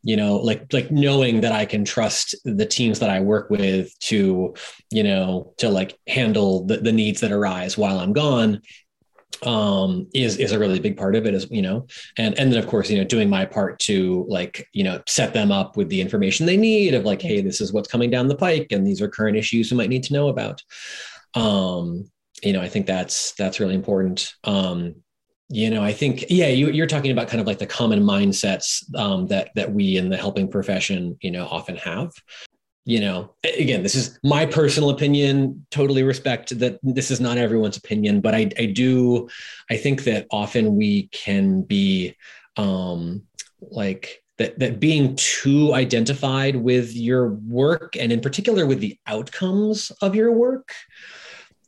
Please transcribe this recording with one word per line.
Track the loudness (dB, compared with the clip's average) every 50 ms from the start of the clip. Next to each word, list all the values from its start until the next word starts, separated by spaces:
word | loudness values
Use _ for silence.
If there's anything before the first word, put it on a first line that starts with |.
| -2
you | 0 0
know, | 2 2 2 2
like, | 2 2 0 -2 -2 -4 -2
like, | -2 -2 0 2
knowing | 2 2 4 4 4 4 4 4 2 2
that | 2 2
I | 0 0 -2
can | -2 -2 -2 -2
trust | -2 0 0 0 0 0 -2 -4 -6 -8 -8 _
the | -4 -2 0 0
teams | 0 0 0 2 0 2 2
that | 0 0
I | 2 2
work | 2 2 2 2 2 0
with | -2 0 0 0 0 0 -2 -4 -8 _
to, | -6 -2 0 2 2 2 2 0 0 -4 -4 -10 -18 -18 -18 -20 _ _
you | -2 0
know, | 2 2 2 0 0 0 -2 -4 -6 -8 _
to, | -2 0 0
like, | 2 0 0 -4 -8 _ _
handle | -4 -2 0 0 2 2 2 4 2 2 0 0
the, | 0 -2
the | 0 2 2
needs | 2 2 2 2 0 -2
that | -2 0
arise | 0 0 0 0 -2 -4 -4 -6 -2
while | 0 0 0 0
I'm | 0 0 0 0
gone, | 2 2 2 2 2 2 2 0 -2 _ -16 -20 -20 _ _ _ _ _ _ _ _ _ _ -16 -8
um, | -4 -2 -2 0 0 2 2 0 0 0 -2 -4 -6 -4 -2
is, | 0 0 0 0
is | -2 -2 0
a | 0 2
really | 2 2 0 0
big | 0 -2 -4
part | -2 -2 0 0
of | 2 2
it, | 0 0
as | -2 -4 -4
you | -4 -2 -2
know, | -2 -2 -4 -6 -10 -16 -20 -20 -14 _
and, | -4 -2 -2 0
and | 2 2 2 2
then | 2
of | 0
course, | 0 0 -2 0 2
you | 2
know, | 0 2
doing | 2 2 2 2 2
my | 2 2 0
part | -2 -2 -2 -2 -2 -2 -4
to, | -2 0 0 2 2 2 0 -2 -2 -2
like, | -4 -4 -4 -6 -8 -16 -16 _ _
you | -2 -2
know, | -2 -2 -4 -6
set | -2 0 0 0 0 0
them | 2 2 4
up | 2 2 0 -2 -2
with | -4 -2 -2
the | 0 -2
information | -2 0 0 0 0 0 0 2 2
they | 2 4
need | 4 4 4 4 4 4 4 2
of, | 2 2
like, | 0 -2 -2
"Hey, | -2 -2 -2 0
this | 0 -2 -4 -4
is | -4 -2 -2
what's | -4 -4 -2
coming | -2 0 0 2
down | 2 2 2
the | 0 2
pike, | 2 2 2 2 0 0 -2
and | -2 0 2
these | 0 0 0
are | -2 -4
current | -2 -2 0 2 2
issues | 0 0 0 0 0 0 2
you | 0
might | 0 0 0
need | 0 -2 -2
to | -2 0
know | 0 2 0
about." | 0 -2 -4 -6 -8 -10 -16 _ -20 -18 -16 -16 -14 -14 -16 -16 -18 -20 _ _ -4
Um, | 0 0 2 2 2 2 0 -2 -4 -4 -4 -6 -8 -10 -12 _ _ _ _ _ -4
you | -2 0 0
know, | 0
I | -2 -2
think | -4 -4 -2
that's, | 0 -2 -2 -2 -4 -4 -6 -6 -6 -6
that's | -4 -4 -4 -2 -2
really | -2 0 0
important. | -2 0 0 0 2 2 0 -2 -4 -6 -8 -10 _ -4
Um, | -2 0 0 0 0 -2 -4 -6 -8 -8 -14 _ _ _ _ _ _ _ _ _ _
you | -4 -2 0 0
know, | 0 0 0
I | -2 0
think, | 0 0 -2 0 -2 -2 2
yeah, | 2 4 4
you, | 4 4 2 2 2
you're | 2 0 0
talking | 0 0 0 0 0
about | 0 0 -2
kind | -2 -2 -2
of, | -2
like, | -2 -4 -4
the | -6
common | -8 -4 -2 0 2 4 4
mindsets, | 4 4 4 4 2 2 0 0 0 -2 -2 -2 -2 -4 -4 -4 -6 -8 -6
um, | -4 -2 -2 -2 -2 -2
that, | -2 -2 -4 -4 -4 _
that | -6 -4 -2
we | -2 0 0 2 2
in | 0 0 -2
the | -2
helping | -2 -4 -4 -2 -2 -4
profession, | -2 -2 -4 -2 -2 -2 -2 -2 -2 -4 -4 -4 -6 -8 -8
you | -8 -8
know, | -6 -6 -8
often | -8 -8 -10 -8 -10 -12
have. | -10 -10 -8 -6 -6 -8 -8 -10 -16 _ _ -20 -20 -20 -20 _ _ _ _ _ _ _
You | -2 0 0
know, | 0 0 -2 -4 -8 -10 _ _ -4
a-, | -4 -2 0
again, | 0 0 0 0 0
this | -2 -2
is | -2 -4 -4 -8 -4 0
my | 2 2 2 2
personal | 2 2 2 2 4 4 2 2 2
opinion, | 2 2 2 2 2 4 4 4 4 2 2 0 -2 -8 -14 _
totally | -2 0 2 2 2 2 2
respect | 2 0 0 -2 -2 -2 -2 -4 -8 -4 -2
that | -2 -2 -2 -2
this | -2 -2 0 0 -2 -2
is | -2 0
not | 0 0 0
everyone's | 0 0 2 2 2 2 0 -2
opinion, | -6 _ -4 -2 0 2 4 2 4
but | 4 2 2
I, | 2 2 0 0
I | -2 -2
do, | -2 0 2 2 4 4 4 4 4 2 2 0 -4 -14 -18 -18 -18 -20 -20 -8 -6
I | -6
think | -2 0 0 0 0 0
that | 0 -2 -2 -2 -4
often | -4 -4 -4 0 0 2 2 4 2
we | 2 2 2 2 0 0 -2
can | -10 -12 -4 -2 0 2 2 2 2 0
be, | 0 0 0 2 2 2 2 0 -2 -4 -8 _ -20 -20 -20 -20 _ _ _
um, | -4 -2 -2 0 -2 -2 -4 -4 -6 -6 -6 -8 -8 -12 _ _ -20 -20 _ _ _
like, | -20 -12 -8 -4 -4 -4 -4 -6 -10 -16 -18 _ _ _ _
that, | -4 -4 -4 -2 -2
that | -2 -2 -2 0
being | 2 2 4 4 2 2 0
too | -2 -2 -2 -2 0 2 4 4 6 6 4 4
identified | 2 2 2 2 0 2 0 0 -2 -2 -2 0 2 0 0 0
with | 0 2 2 2 2 2 -2 -6
your | -4 -2 0 2 2 2 0
work, | -2 -6 -8 -4 0 2 2 2 2 0 -4 -10 -8 -4
and | -2 0
in | 0 0
particular | 0 -2 -4 -2 0 2 2 2 4
with | 2 2 0
the | 0 -6 -6 _ _
outcomes | -6 -6 -6 -6 -8 -8 -4 -2 0 2 2 2 2 0 -2 -4 -10 -6 _
of | -2 0 2
your | 4 4 4
work, | 4 4 4 2 0 -4 -8 -14 -20 -20 -20 _ _ -20 -20 -20 -20 -20 -20 -20 -20 -20 -20 _ _ _ _